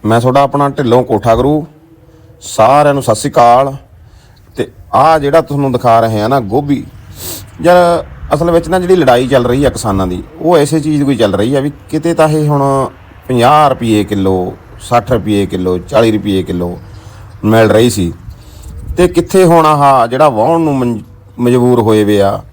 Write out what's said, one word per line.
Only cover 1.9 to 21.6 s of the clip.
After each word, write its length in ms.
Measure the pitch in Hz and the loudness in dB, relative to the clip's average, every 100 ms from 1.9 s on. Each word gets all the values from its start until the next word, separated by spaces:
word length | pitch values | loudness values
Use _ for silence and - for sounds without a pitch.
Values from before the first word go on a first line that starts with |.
| _ _ _ - - | _ _ _ -20 -20
ਸਾਰਿਆਂ 540 | - - 113 143 147 | -12 0 2 4 2
ਨੂੰ 80 | 139 | 0
ਸਤਿ 120 | 123 | -2
ਸ੍ਰੀ 160 | 135 143 | -4 -2
ਅਕਾਲ। 460 | - 120 135 139 139 - - - - _ _ - - | 2 4 4 0 -6 -18 -20 -20 -20 _ _ -20 -10
ਤੇ 140 | 117 - - | -10 -10 -4
ਆਹ 240 | - 160 160 | 0 2 2
ਜਿਹੜਾ 220 | 139 160 | 2 0
ਤੁਹਾਨੂੰ 320 | - 143 139 | 0 -4 -2
ਦਿਖਾ 280 | 123 104 113 | 0 2 2
ਰਹੇ 220 | 113 107 | 2 -2
ਆ 60 | 110 | -2
ਨਾ 120 | 117 | -2
ਗੋਭੀ, 460 | 104 123 143 135 - - - - - - - - | -2 -4 -2 -4 -6 -18 -20 -16 -14 -14 -18 -4
ਯਾਰ 420 | 165 180 175 170 - - - | 2 4 2 0 -6 -16 -6
ਅਸਲ 160 | 147 170 | -2 0
ਵਿੱਚ 180 | 170 165 | 0 0
ਨਾ 100 | 185 | -4
ਜਿਹੜੀ 180 | 180 185 | 2 2
ਲੜਾਈ 320 | 131 123 131 | 4 2 2
ਚੱਲ 180 | 135 120 | 0 0
ਰਹੀ 180 | 127 | 0
ਆ 60 | 139 | -2
ਕਿਸਾਨਾਂ 360 | - 113 98 92 | -2 -4 -4 -4
ਦੀ, 160 | 90 - - | -6 -12 -6
ਉਹ 180 | 160 170 | 0 2
ਇਸੇ 220 | 147 156 | 2 -2
ਚੀਜ਼ 180 | 151 151 | -2 -2
ਦੀ 60 | |
ਕੋਈ 120 | 143 123 | 0 0
ਚੱਲ 180 | 104 | -2
ਰਹੀ 200 | 98 110 | 0 -2
ਆ 60 | 139 | -2
ਵੀ 120 | 143 143 - | -4 -8 -8
ਕਿਤੇ 240 | 156 170 | -4 -4
ਤਾਂ 140 | 165 156 | 0 0
ਇਹ 200 | 156 151 | 2 0
ਹੁਣ 420 | 143 139 135 131 - - - - | 0 0 -2 -4 -10 -20 -20 -4
ਪੰਜਾਹ 400 | 127 120 151 147 | 2 4 4 2
ਰੁਪਏ 360 | 131 117 104 | 0 0 0
ਕਿਲੋ, 520 | 98 101 95 92 90 - - - | 0 -2 -2 -2 -4 -10 -20 -20
ਸੱਠ 320 | - 120 104 | -2 -2 0
ਰੁਪਏ 340 | 120 98 101 92 | -4 -2 -2 -2
ਕਿਲੋ, 320 | 95 92 90 | -4 -4 -4
ਚਾਲੀ 340 | 85 110 113 | -2 0 0
ਰੁਪਏ 300 | 107 98 98 | 0 -2 -4
ਕਿਲੋ 360 | 85 90 87 87 - - - - - - | -4 -6 -6 -10 -16 -20 -20 -20 -20 -6
ਮਿਲ 240 | 104 113 110 | 0 2 4
ਰਹੀ 220 | 104 120 | 4 2
ਸੀ 220 | 101 87 - - - - - - - - - | 0 -6 -6 -18 -20 -20 -20 -20 -16 -10 -2
ਤੇ 120 | 180 | 0
ਕਿੱਥੇ 360 | 165 170 190 | 0 0 2
ਹੁਣ 220 | 180 170 156 | 4 4 2
ਆਹ 400 | 151 143 135 117 | 2 2 2 0
ਜਿਹੜਾ 220 | 127 - | 2 0
ਵਾਹੁਣ 320 | 110 117 165 | 2 0 0
ਨੂੰ 180 | 160 135 | 0 -2
ਮਨ-, 200 | 123 113 101 - - - | -4 -6 -10 -20 -20 -4
ਮਜਬੂਰ 400 | 123 123 | 0 2